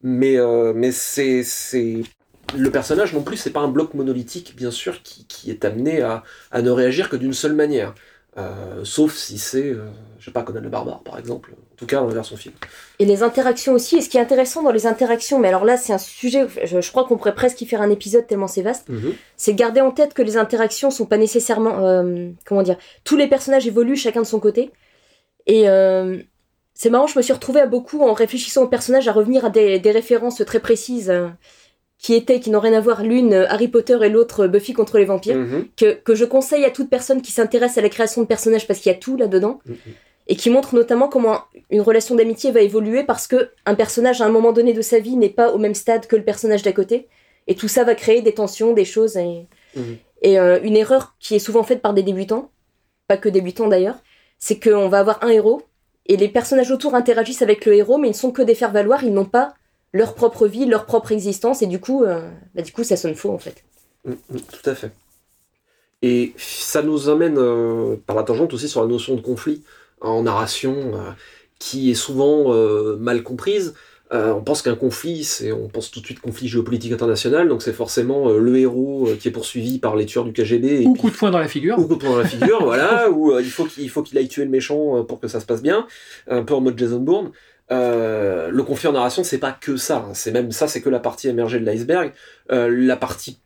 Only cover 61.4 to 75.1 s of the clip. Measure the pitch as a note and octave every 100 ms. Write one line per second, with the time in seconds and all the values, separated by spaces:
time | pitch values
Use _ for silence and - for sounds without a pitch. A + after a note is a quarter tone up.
61.4 | A#3 C4 G3+ F3+ F3+ C4+ A3+ E3+ E3 E3+
62.4 | - - E3 - A#3+ F3+ E3+ D#3 G3 F#3+
63.4 | - - _ _ _ _ - B2 _ B2+
64.4 | - - - C3 - _ _ _ _ _
65.4 | _ _ _ _ _ _ B2 B2 A#2+ -
66.4 | - - - D#3 D3 D3+ C#3+ D3+ E3+ C#3+
67.4 | B2 A#2 A#2 A2+ A2+ A2 _ G#2+ A2 B2
68.4 | E3 B2+ D3 C#3+ A2+ A#2+ A#2 B2+ G#2+ A#2+
69.4 | - D3+ _ _ _ _ A2 A2+ A2+ A2
70.4 | A2+ - C3+ C#3 C3+ G#2 F#2 F#2+ - -
71.4 | _ _ - C3+ C3 A#2 - C3+ C#3 D3+
72.4 | C#3 A2+ A2 G#2 G#2+ G#2+ A#2 A#2+ A#2 B2
73.4 | - G#3 F3 - _ _ _ A#2+ A2 G#2
74.4 | G#2 D3 - A#2+ C3 - D#3+